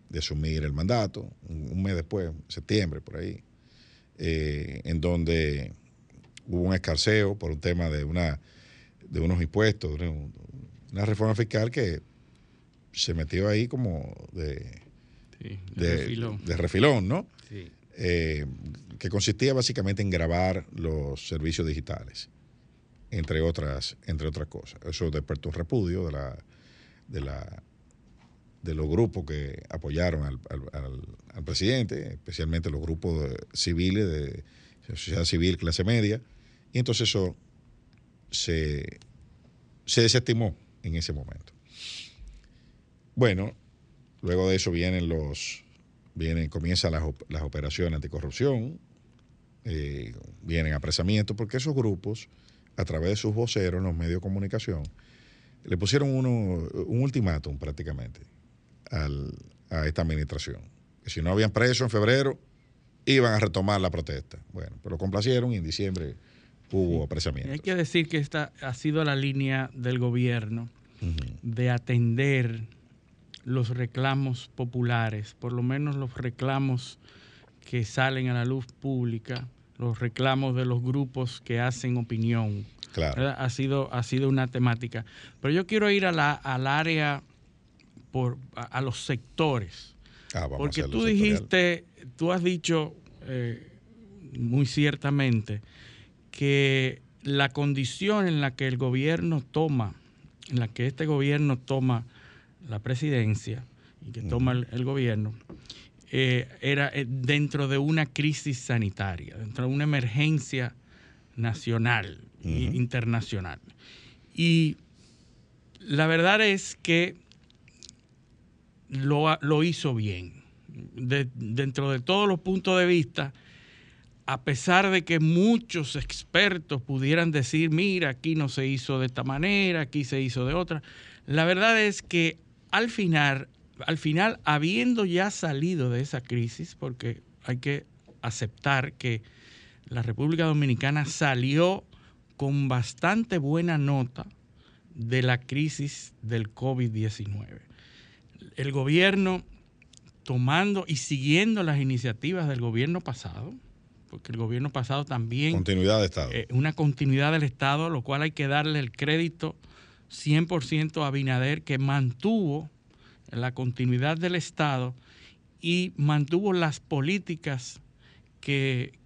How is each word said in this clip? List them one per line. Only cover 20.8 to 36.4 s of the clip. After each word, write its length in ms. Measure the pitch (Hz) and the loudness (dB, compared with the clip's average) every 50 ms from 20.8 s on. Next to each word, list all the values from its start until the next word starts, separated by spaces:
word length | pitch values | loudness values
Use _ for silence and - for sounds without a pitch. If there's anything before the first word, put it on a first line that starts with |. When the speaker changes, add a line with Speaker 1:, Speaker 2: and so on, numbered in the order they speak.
| 85 80 78 76 71 69 67 - - - | -4 -4 -2 -2 -4 -4 -6 -8 -8 -6
Speaker 1:
servicios 380 | 82 73 76 82 80 - 85 | -4 -2 -2 -2 -2 0 -2
digitales, 600 | 78 73 69 - - - - - 65 - - - - - - _ _ _ - _ - _ _ _ _ - - - - | -2 -2 -4 -6 -8 -8 -10 -10 -12 -14 -16 -16 -18 -20 -20 _ _ _ -20 _ -20 _ _ _ _ -20 -20 -14 -8
entre 300 | - 87 80 71 80 78 | -4 -4 -2 0 0 2
otras, 560 | 82 85 82 - 76 71 67 67 - - - - - | 2 0 0 -2 -4 -4 -4 -4 -6 -8 -10 -10 -8
entre 220 | - 82 76 76 78 | -6 -4 -4 -4 -4
otras 200 | 73 76 76 - | -4 -6 -8 -8
cosas. 300 | - - - - - - - | -10 -14 -16 -16 -18 -14 -10
Eso 260 | 80 78 - 90 80 | -8 -4 -2 -2 -2
despertó 380 | 73 73 73 - 78 73 - 82 | -2 -2 -2 -4 -6 -6 -6 -6
un 60 | 80 | -6
repudio 500 | 85 82 - 139 120 95 87 90 92 87 | -6 -4 -2 0 0 0 0 -2 -2 -2
de 80 | 80 | -4
la, 260 | 73 71 69 65 - - - _ - - - - - - - - - _ _ - | -4 -6 -6 -8 -10 -12 -18 _ -20 -20 -20 -20 -20 -20 -20 -20 -20 _ _ -12
de 120 | - 73 | -8 -8
la, 400 | 69 69 69 67 - - - - - _ _ _ _ _ _ _ _ - - - - - _ _ _ _ _ _ | -6 -6 -8 -10 -10 -12 -16 -18 -20 _ _ _ _ _ _ _ _ -20 -20 -20 -20 -20 _ _ _ _ _ _
de 120 | - 87 78 | -8 -6 -4
los 140 | 76 78 73 | -2 0 2
grupos 360 | 80 104 117 101 - 95 76 | 2 2 2 2 0 -4 -6
que 380 | 73 76 73 71 69 67 - - - | -6 -6 -6 -6 -8 -10 -12 -12 -10
apoyaron 540 | - 78 78 71 73 82 90 90 80 76 71 | -10 -8 -6 -2 0 2 2 2 2 0 -2
al, 140 | 71 67 62 - - | -4 -6 -8 -10 -10
al, 340 | - 71 65 67 - 73 67 | -10 -10 -10 -10 -10 -8 -8
al, 160 | 65 65 64 - - - - - - | -8 -8 -10 -12 -14 -16 -20 -20 -16
al 120 | - 90 78 | -14 -10 -6
presidente, 640 | 76 78 - 92 110 131 131 113 90 - 73 - - | -4 -2 0 2 2 2 2 0 -2 -4 -6 -6 -8
especialmente 600 | - 76 - - 87 - 80 80 82 85 82 85 | -10 -12 -12 -10 -6 -4 -2 0 0 0 -2 -2
los 100 | 73 73 | -4 -4
grupos 400 | 78 82 80 80 - 90 80 80 | -4 -4 -4 -4 -2 -2 -2 -2
de, 160 | 73 65 65 - - - - | -2 -4 -6 -8 -12 -10 -6
civiles 520 | - - - 85 82 90 92 95 107 104 | -4 -2 0 0 2 2 2 2 2 0
de 380 | 90 78 76 71 67 - - - - - - - - - _ _ - - | 0 0 -2 -4 -6 -8 -10 -14 -16 -20 -20 -20 -20 -20 _ _ -12 -10
sociedad 300 | 78 - - - 82 85 | -10 -6 -4 -2 0 0
civil, 320 | - 87 82 85 92 87 | 2 2 2 2 2 2
clase 280 | 85 87 85 82 - 90 | 0 0 -2 0 0 2
media, 360 | 104 120 117 107 101 107 117 - - - - | 2 2 4 2 2 0 -2 -6 -12 -20 -20